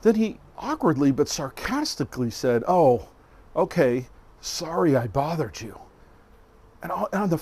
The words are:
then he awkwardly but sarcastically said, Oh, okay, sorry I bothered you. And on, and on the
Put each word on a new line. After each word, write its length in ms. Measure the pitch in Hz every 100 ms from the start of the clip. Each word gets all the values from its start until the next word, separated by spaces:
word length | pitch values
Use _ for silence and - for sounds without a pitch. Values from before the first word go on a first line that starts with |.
then 140 | - 220
he 240 | 220 - - -
awkwardly 540 | 240 302 240 135 139
but 180 | 131 147
sarcastically 1000 | - 139 - - 254 302 - 139 - 120
said, 320 | - 131 120 113
Oh, 420 | 180 151 120 - - _ - - -
okay, 520 | - - 135 123 127 - - _
sorry 560 | - - 165 170 180 135
I 120 | 117
bothered 540 | 117 143 165 123 -
you. 180 | 110 95 - _ - - _ - _ _ - -
And 100 | 170
on, 160 | - 208
and 100 | 196
on 60 | 202
the 80 | 165